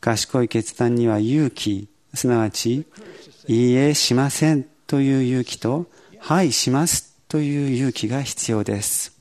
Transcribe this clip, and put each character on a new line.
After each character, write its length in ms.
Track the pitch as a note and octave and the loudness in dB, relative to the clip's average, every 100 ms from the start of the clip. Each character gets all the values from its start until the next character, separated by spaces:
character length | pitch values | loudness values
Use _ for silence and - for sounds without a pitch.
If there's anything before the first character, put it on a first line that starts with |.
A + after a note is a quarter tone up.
賢 420 | - A2 - C3 | 0 -2 -2 -2
い 60 | A#2+ | 0
決 280 | A#2 G#2+ - | -2 -4 -2
断 160 | A#2+ | 0
に 140 | A#2+ A#2 | 2 2
は 100 | G#2+ | 0
勇 320 | G#2+ D3 C#3+ | 0 0 0
気、 380 | - - G2 G2+ _ _ | -2 -4 -4 -8 _ _
す 140 | - B2+ | -4 0
な 100 | A#2+ | 2
わ 120 | A2 | 0
ち、 360 | - A2+ B2+ D#3 - - - - - - | -2 -2 -4 -6 -16 -20 -20 -20 -20 -2
「い 220 | A#2 B2 | 2 4
い 40 | |
え、 200 | B2 C#3+ | 4 4
し 200 | C#3+ - | 2 2
ま 160 | B2+ C#3 | 2 2
せ 240 | - D#3 | 2 2
ん」 120 | D3+ C3 _ - | 2 -2 _ -4
と 140 | C#3+ | 0
い 180 | C3+ C3+ | 2 2
う 20 | |
勇 200 | B2+ B2+ | 2 0
気 120 | B2 - | -4 -4
と、 300 | A2+ C#3+ F3 - - - | -2 -2 -6 -14 -20 -20
「は 220 | - D#3+ | 0 2
い、 100 | E3+ | 2
し 180 | A#2 - | 0 0
ま 160 | C3 E3+ | 2 2
す」 280 | - - _ _ | -2 -6 _ _
と 120 | D#3 | -2
い 260 | D3 C#3+ C#3 | 0 -2 0
う 40 | |
勇 220 | B2+ C3+ | 0 0
気 160 | - G#2+ | -2 -4
が 140 | C3 | -4
必 300 | C3+ - - | -4 -6 -2
要 100 | A2 | -2
で 200 | G#2 G#2 | 0 -2
す。 300 | G2+ - - _ | -2 -4 -6 _